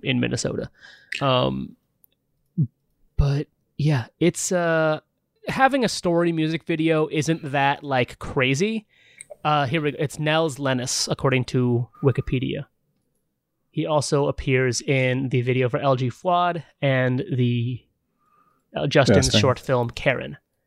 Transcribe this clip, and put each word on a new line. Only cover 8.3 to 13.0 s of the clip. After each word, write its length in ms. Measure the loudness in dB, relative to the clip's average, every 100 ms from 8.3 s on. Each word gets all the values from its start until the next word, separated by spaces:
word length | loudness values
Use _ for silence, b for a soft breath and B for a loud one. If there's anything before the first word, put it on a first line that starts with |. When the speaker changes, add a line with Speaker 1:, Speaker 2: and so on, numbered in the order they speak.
| 0 0 2 0 -2 -8 B B B B -6
Speaker 1:
Uh, 240 | 0 0 0
here 140 | 0
we 120 | -2
go. 40 | -2
It's 200 | -4 -2
Nels 400 | 0 0 0 -2
Lennis, 500 | -2 -2 -2 -4 -4
according 360 | -2 0 0 0
to 420 | 0 2 0 -2 -2
Wikipedia. 640 | 0 0 -2 -2 -2 -6 -10 _ _ _